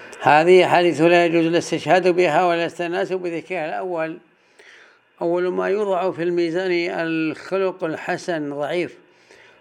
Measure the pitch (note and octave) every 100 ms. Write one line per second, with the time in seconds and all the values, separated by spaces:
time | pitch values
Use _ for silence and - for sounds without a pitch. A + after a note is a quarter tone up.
0 | - - C#3 D3+ E3+ F#3 D3 E3 F3 C#3+
1 | E3+ F3 E3+ E3+ E3 E3+ - D#3+ D3 F#3
2 | F3+ F3 F3 D#3 F3+ E3+ E3 - E3+ F#3
3 | E3+ F#3 F3+ E3 - F3+ D#3 G3+ F#3 E3
4 | D#3+ F3 _ _ _ _ - - - _
5 | _ - F3 F3 F3+ F#3 F#3 G#3 G3+ F3+
6 | F#3 D#3 F3 F3 E3+ E3+ F#3 F3 F3 F#3
7 | E3 D#3+ D#3+ - - F#3+ F#3+ F#3 D#3+ D3+
8 | - F3 - D#3+ C#3+ C#3+ C#3+ F3 D#3 -
9 | _ _ _ - - _